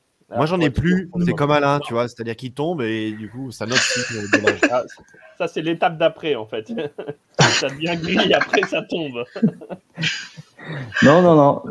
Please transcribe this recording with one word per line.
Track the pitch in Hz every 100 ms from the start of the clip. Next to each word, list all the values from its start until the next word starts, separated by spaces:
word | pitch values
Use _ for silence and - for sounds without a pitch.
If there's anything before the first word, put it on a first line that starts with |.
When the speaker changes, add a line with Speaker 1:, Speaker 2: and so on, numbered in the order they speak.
| _ _ _
Speaker 1:
moi, | 117
j'en | 151 185
Speaker 2:
Voilà, | 151
Speaker 1:
ai |
Speaker 2:
pour | -
Speaker 1:
plus, | 160 185 185
Speaker 2:
pour | 175
les |
Speaker 1:
c'est | 175
Speaker 2:
mots. | 123
Speaker 1:
comme | 143
Alain, | 147 143 143
Speaker 2:
Non. |
Speaker 1:
tu | 143
vois, | 117 120
c'est-à-dire | - 113 113
qu'il | 131
tombe | 127 156 170
et | 113 110 110
du | 107 107
coup, | 120 135
ça | 107
note | 110 131 - 127 120
de | 110 101 - -
l'âge. | - 143
Speaker 2:
Ah, | 123 101
c'est, | - - - - -
ça, | 170
c'est | 185
l'étape | 160 170 180 160
d'après, | 165 151 165
en | 127 107
fait. | 117 107
<laughs> | 117 147 - - - _ -
Ça | 135 - 139
devient | 139 165 170
gris, | 165 185 185
après, | 160 - -
ça | 185 160
tombe. | 160 175 151 120 120
<laughs> | - 208 - - 180 _ - 160 - - - - - - 151 120 -
Speaker 3:
Non, | 127 165
non, | 180
non, | 156 143 - -